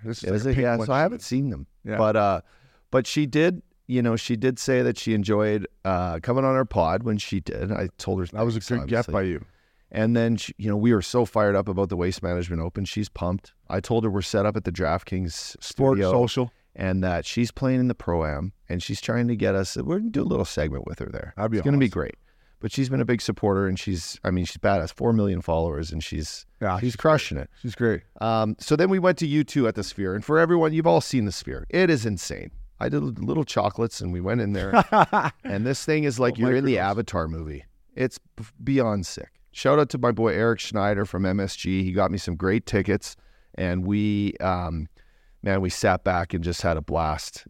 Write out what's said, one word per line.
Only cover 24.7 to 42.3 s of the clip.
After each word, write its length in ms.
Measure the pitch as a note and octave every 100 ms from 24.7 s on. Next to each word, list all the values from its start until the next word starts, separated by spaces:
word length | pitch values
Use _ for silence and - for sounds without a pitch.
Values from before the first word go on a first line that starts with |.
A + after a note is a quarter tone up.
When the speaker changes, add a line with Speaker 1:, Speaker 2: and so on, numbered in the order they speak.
| G2 D#2+
Speaker 2:
Four 200 | - A#2
million 300 | A2+ G2+ F2
followers, 500 | - E2 E2 D2 E2
and 100 | D#2
she's, 420 | - D#2 D2+ - - _
Speaker 1:
Yeah, 200 | G2+ F2+
Speaker 2:
she's 80 | B2
Speaker 1:
she's 80 | A2+
Speaker 2:
crushing 400 | D#3+ C#3 - C#2+
Speaker 1:
great. 80 |
Speaker 2:
it. 60 | C2+ -
Speaker 1:
She's 120 | A#2+ -
great. 240 | A#2 F#2+ - -
Speaker 2:
Um, 360 | A2+ A2+ A2 -
so 160 | -
then 160 | D3+ F#3
we 80 | F#3+
went 200 | F3+ F3+
to 80 | D#3+
U 160 | D3
two 240 | C#3+ D3 A#2
at 80 | G#2+
the 80 |
Sphere, 320 | F#2+ - F#2+ G2+
and 80 |
for 160 | G#2+ D#3
everyone, 320 | E3 F3 D#3+
you've 140 | D#3+ E3
all 120 | E3
seen 240 | - C3+ G#2
the 60 |
Sphere. 320 | - - C2 -
It 220 | F3 F#3
is 140 | D3
insane. 460 | A2+ F#2+ - G1+ G1+ - - -
I 120 | B2
did 100 | D3 C#3+ G#2+
little 240 | G#2+ D#3
chocolates, 580 | C#3+ - G2+ - A#2 -
and 100 | F#2
we 80 | F2+
went 220 | F#2 A#2+
in 100 | G#2
there, 320 | G2+ F#2+ A3+ -
Speaker 1:
<laughs> 420 | G#3+ D#3+ G#3 D3+ -
Speaker 2:
and 200 | C4+ G2+ A#2+
this 180 | C3+
thing 200 | - D#3
is 140 | D3 A#2
like 140 | B2 G#2+
Speaker 1:
Little 140 | B2
Speaker 2:
you're 80 | C3
in 60 | C#3
the 80 | G#2+
Speaker 1:
microdose. 140 | F#2+
Speaker 2:
Avatar 380 | G#2 A2 F#2 D#2+
movie. 360 | D#2+ D#2 C#2 - _ _
It's 240 | - B2+ -
b-, 260 | - - G#2+ -
beyond 420 | A#2+ C3+ A#2 G#2 F2
sick. 240 | - - _ _
Shout 260 | - C3+ D3
out 100 | C#3
to 80 | C3+
my 140 | B2
boy 220 | A2 A2+
Eric 260 | E2+ A#2 A2+
Schneider 460 | - G#2+ G2+ G2+ G2
from 180 | F2+
M 160 | F#2+ G2
S 160 | F#2+ -
G. 260 | - F#2+
He 100 | F#2
got 180 | F#2 F#2+
me 80 | F#2+
some 180 | -